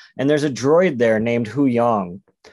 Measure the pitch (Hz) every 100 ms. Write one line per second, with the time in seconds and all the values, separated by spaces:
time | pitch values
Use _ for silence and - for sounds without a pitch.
0 | - - 135 151 151 113 131 165 185 120
1 | 117 110 113 117 110 127 139 117 120 107
2 | 90 92 _ _ -